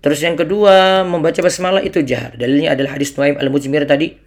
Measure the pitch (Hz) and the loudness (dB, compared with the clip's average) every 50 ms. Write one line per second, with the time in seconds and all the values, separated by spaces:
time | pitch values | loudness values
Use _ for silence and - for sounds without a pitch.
0 | - 143 147 143 156 170 170 151 170 160 190 208 208 202 190 190 190 190 190 190 | 0 -2 -2 0 -2 -4 -2 -2 -2 -2 0 2 4 6 6 6 6 4 2 2
1 | 190 180 175 170 151 165 165 - 170 180 175 - 180 180 190 196 190 - - 180 | 0 0 -2 0 0 0 0 2 0 0 0 0 -2 -2 -2 -2 -2 -2 -2 -2
2 | 147 127 127 117 120 117 - 117 120 123 139 143 160 156 143 131 139 135 139 143 | -2 0 -4 -6 -6 -12 -10 -6 -2 0 0 0 2 0 0 -2 -2 -4 -4 -6
3 | 143 143 - - 139 143 143 - 139 135 135 147 139 135 139 151 147 143 147 139 | -6 -6 -2 -2 0 0 0 0 -2 -2 -2 -2 -2 -2 -2 -2 0 0 0 0
4 | 160 170 - - _ | 0 -4 -6 -16 _